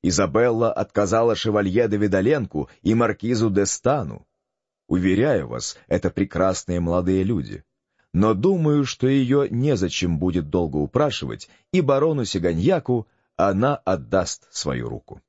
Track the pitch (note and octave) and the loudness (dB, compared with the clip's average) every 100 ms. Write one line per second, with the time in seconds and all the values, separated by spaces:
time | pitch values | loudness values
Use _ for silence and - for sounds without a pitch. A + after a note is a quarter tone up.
0 | F2 F2+ F#2+ G#2 A#2+ A2+ A#2 - G2+ - | 0 0 0 2 2 2 0 -2 -4 -2
1 | G2+ A2+ A#2 G#2+ A2+ G#2 G2+ G2 A#2 G#2 | 0 2 2 0 0 0 2 2 0 0
2 | G#2 F#2+ G2+ D3 G#2 D2+ C#2 - - A2+ | 0 2 2 0 -2 -6 -8 -4 0 2
3 | A#2 G2+ A2+ A#2+ A2+ G2 G2 - B2 C#3+ | 2 0 -2 0 2 2 0 0 0 -2
4 | E2 G#1+ _ _ _ _ _ _ _ F2+ | -4 -12 _ _ _ _ _ _ _ 0
5 | F#2 F#2+ C#3 A#2 B1+ A#1+ - - _ F2 | 2 2 2 0 -2 -8 -10 -14 _ -2
6 | F#2 - G2 E2 F#2+ F2+ - F2 E2+ F2 | -2 -2 -4 0 0 0 -4 -2 0 0
7 | F2+ F#2+ F#2+ G#2 A#1 G1+ _ _ _ _ | 2 0 0 -2 -6 -12 _ _ _ _
8 | _ E2 G#2+ G2 E3+ F#3+ D#3 D3 C3+ - | _ 0 2 2 2 2 2 2 0 -2
9 | C3 C#3 B2+ C#3 C#3+ A#2 C#3 A#2+ F2+ - | 0 2 2 2 0 0 0 0 -2 -2
10 | F2+ D#2+ F2+ F2 D2 F#2 E2+ C#2+ D2 B2 | -2 0 0 0 0 -2 0 -2 -2 0
11 | D3 - C2+ A1 - _ _ F3+ C#3 C3+ | -2 -2 -10 -12 -14 _ _ 0 2 2
12 | D#3 D3+ A2 G2 E2+ E2 A2+ F3+ - B2 | 2 0 -2 -2 -2 0 2 0 0 -2
13 | G#2+ _ _ - G2 F#2+ B2+ C#3+ - F#2+ | -4 _ _ -2 0 2 0 0 -2 -4
14 | A2 F#2+ F2 - _ - D2 B1+ A#1 A1+ | 0 -2 0 -8 _ -8 -6 -6 -6 -10
15 | _ - | _ -20